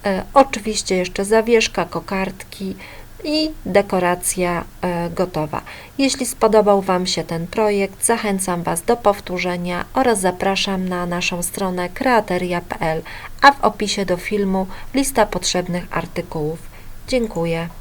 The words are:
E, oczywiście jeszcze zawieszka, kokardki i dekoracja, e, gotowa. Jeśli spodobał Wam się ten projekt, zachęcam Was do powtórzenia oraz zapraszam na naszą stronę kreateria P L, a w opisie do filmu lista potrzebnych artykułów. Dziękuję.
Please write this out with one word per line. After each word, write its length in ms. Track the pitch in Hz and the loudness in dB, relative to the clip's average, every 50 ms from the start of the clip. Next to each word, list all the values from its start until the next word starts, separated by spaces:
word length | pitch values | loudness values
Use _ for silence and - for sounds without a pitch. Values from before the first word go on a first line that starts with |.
| - | 0
E, 180 | 208 190 190 208 - - | 0 0 0 -2 4 6
oczywiście 600 | 277 269 269 - 214 - 220 214 202 - - 196 | 6 6 6 2 -4 -4 -4 -4 -4 -2 0 0
jeszcze 280 | 185 180 185 180 - 196 | 0 0 0 -2 -4 0
zawieszka, 600 | 202 220 220 214 233 233 226 220 - - - 170 | 4 4 4 6 6 4 4 4 2 0 -2 -2
kokardki 920 | 170 - 170 - - 196 190 190 190 190 - - - - - 196 190 190 190 - - - - - - - - - | -2 -4 -6 -4 -2 -2 -2 -2 -4 -6 -10 -16 -16 -10 -8 -6 -6 -6 -8 -12 -16 -16 -18 -18 -18 -16 -8 -4
i 260 | 311 302 311 311 311 311 - - | -2 0 0 0 -2 -4 -8 -8
dekoracja, 960 | 196 185 202 202 202 208 185 180 175 180 180 - - - 185 180 175 175 170 170 - - - | 4 4 4 4 4 0 2 2 2 2 0 -2 -4 -2 0 0 0 0 -2 -4 -8 -10 -6
e, 280 | - 180 175 170 170 170 | -4 -2 -2 -2 -4 -4
gotowa. 520 | 170 - 185 180 - 160 156 151 - - - - - - - - - - | -2 -2 -2 -2 0 -4 -2 -2 -4 -6 -8 -10 -16 -16 -18 -12 -2 0
Jeśli 280 | 277 262 - - 254 | 0 0 0 -2 -4
spodobał 560 | - - - 220 220 208 220 202 208 202 196 | -6 0 2 4 6 6 6 6 6 4 4
Wam 240 | 190 196 185 180 185 | 4 2 0 2 2
się 180 | 185 - 180 156 | 0 -2 -4 -4
ten 220 | - 170 165 170 | -4 -4 -4 -4
projekt, 580 | 170 - 233 220 208 202 202 196 196 - - - | -4 0 2 2 2 2 2 0 -2 -4 -4 0
zachęcam 580 | - 233 220 - 208 196 190 - - 175 175 | 0 0 2 2 0 0 0 0 0 -2 0
Was 200 | 170 170 170 170 | 0 -2 -2 -2
do 140 | - - 240 | 0 0 0
powtórzenia 880 | 240 - 208 202 202 - - 180 180 180 185 180 175 175 180 180 175 - - - | 4 4 2 2 2 -4 -6 -6 -4 -2 -2 -2 -2 -2 -4 -4 -4 -6 -2 0
oraz 260 | 262 262 247 226 196 | 2 2 4 2 4
zapraszam 680 | 185 185 180 180 190 196 196 190 - 202 196 185 185 180 | 2 0 0 2 0 0 2 0 0 -2 -2 -2 -2 -2
na 180 | 180 180 180 | -2 -2 -2
naszą 360 | 175 175 175 180 - 185 175 | -2 -2 -2 -2 -2 -2 -2
stronę 460 | 175 - - - 202 185 180 180 180 180 | -4 -4 -2 -2 -2 -2 0 -2 -2 -4
kreateria 720 | 180 - - 262 247 220 208 - 180 180 180 175 175 175 | -4 -2 2 4 4 4 4 2 0 0 0 0 -2 -4
P 160 | 175 - - - | -4 -6 -6 -2
L, 220 | 175 160 160 165 165 - - - - - - - | -2 -2 -2 -2 -4 -8 -14 -14 -14 -14 -2 8
a 100 | - 277 | 8 8
w 120 | - - - | 8 8 0
opisie 420 | 214 208 - 208 202 - 214 196 | 0 0 0 -4 -2 -2 -2 0
do 100 | 185 180 | 0 0
filmu 500 | 175 - - 208 208 196 190 190 190 190 185 - - - - - | -2 0 -2 0 0 2 2 2 0 0 -2 -6 -10 -10 -2 0
lista 320 | 262 269 - - 240 208 | 0 0 2 2 2 2
potrzebnych 580 | - - 180 - - - 180 180 180 170 180 175 - | 2 0 -4 -4 0 -2 -2 -2 -2 -4 -4 -4 -4
artykułów. 680 | - 170 170 - - 180 170 - - 165 151 156 165 170 - - - - - - - - - - | -6 -6 -6 -4 -6 -8 -8 -6 -6 -4 -4 -4 -4 -6 -10 -14 -16 -14 -14 -14 -14 -14 -4 -2
Dziękuję. 600 | 262 247 233 214 - 165 170 170 165 165 170 170 - - | 0 0 0 0 -2 -2 -2 0 -2 -2 -4 -6 -10 -14